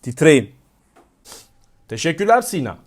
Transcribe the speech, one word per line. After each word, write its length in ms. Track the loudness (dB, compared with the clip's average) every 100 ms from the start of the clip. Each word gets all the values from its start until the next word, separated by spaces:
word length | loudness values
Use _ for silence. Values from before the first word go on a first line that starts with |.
titreyin. 480 | -14 0 4 4 2 _ _ _ _ _ _ _ -20 -20 _ _ _ _ _
Teşekkürler 540 | -6 -6 -4 2 0
Sina. 360 | 0 -6 -6 -10